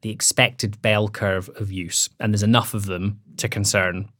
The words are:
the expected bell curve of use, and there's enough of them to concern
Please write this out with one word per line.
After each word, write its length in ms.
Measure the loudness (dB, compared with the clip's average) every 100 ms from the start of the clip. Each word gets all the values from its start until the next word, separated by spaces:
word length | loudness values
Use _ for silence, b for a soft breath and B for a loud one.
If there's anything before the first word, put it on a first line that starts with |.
the 80 | -8
expected 680 | -2 0 4 2 2 -6 -2
bell 280 | 2 2 0
curve 400 | -2 -2 -2 -4 -8
of 140 | -6
use, 360 | -6 -4 -4 -4 _
and 120 | 0
there's 120 | 2
enough 300 | 6 4 4
of 120 | -6 -4
them 320 | -4 -4 -6 _ -6
to 100 | -4
concern 600 | -2 0 2 2 -2 -8